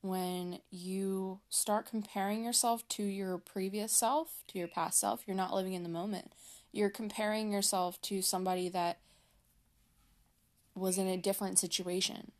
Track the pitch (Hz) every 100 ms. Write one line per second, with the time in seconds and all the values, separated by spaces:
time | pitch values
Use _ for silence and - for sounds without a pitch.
0 | 190 185 180 180 180 180 - 185 180 190
1 | 196 190 190 190 _ - - 214 220 220
2 | 208 208 196 214 226 240 247 233 - -
3 | 202 196 190 180 - - 190 202 214 -
4 | 226 285 320 - - 185 170 - 165 -
5 | 202 - - 190 185 - 190 185 175 165
6 | 196 202 - - - - - - 208 196
7 | 220 - 214 214 214 202 196 190 180 180
8 | - 196 185 185 185 185 180 180 175 170
9 | _ - _ _ _ _ _ _ _ _
10 | _ _ _ _ _ _ _ - 190 185
11 | 190 185 180 196 196 185 180 - 180 180
12 | 185 - - -